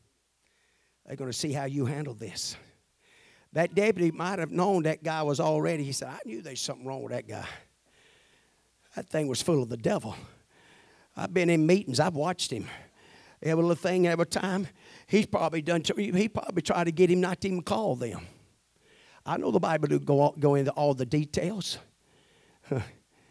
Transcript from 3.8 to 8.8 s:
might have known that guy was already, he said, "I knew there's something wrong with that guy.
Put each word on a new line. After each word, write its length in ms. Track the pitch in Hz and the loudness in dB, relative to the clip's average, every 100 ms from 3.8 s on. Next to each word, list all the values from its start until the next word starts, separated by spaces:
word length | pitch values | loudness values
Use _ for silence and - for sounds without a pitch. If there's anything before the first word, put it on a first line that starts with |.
| 214 185 170 | 2 2 0
might 280 | 156 175 190 | 0 -4 -4
have 120 | 160 | -4
known 320 | 175 190 185 | 0 2 2
that 200 | 156 151 | 0 -2
guy 180 | 160 156 | -4 -2
was 160 | 147 143 | 0 0
already, 440 | 160 156 165 160 | 2 2 0 -2
he 80 | 135 | -4
said, 160 | 131 127 | -6 -8
"I 120 | - 240 | -10 -12
knew 160 | 117 | -12
there's 200 | 160 131 | -10 -8
something 240 | - 127 127 | -8 -8 -8
wrong 180 | 135 | -8
with 80 | 117 | -6
that 160 | 123 113 | -8 -8
guy. 180 | 107 95 - - _ _ _ _ _ _ _ _ _ _ _ | -10 -10 -14 -20 _ _ _ _ _ _ _ _ _ _ _